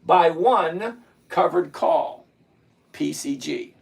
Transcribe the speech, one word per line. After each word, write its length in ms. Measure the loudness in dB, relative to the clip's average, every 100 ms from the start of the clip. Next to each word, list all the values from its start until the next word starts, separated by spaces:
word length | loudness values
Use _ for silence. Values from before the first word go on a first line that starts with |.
| 4
By 240 | 4 4
one 680 | 4 2 2 0 -4 -8 -10 _ _ _
covered 440 | 0 0 0 -2
call, 540 | -2 0 0 -2 -10 _ _ _ _ _ _ _
P 200 | -8 -6
C 240 | -6 -6 -8
G. 380 | -6 -8 -10 _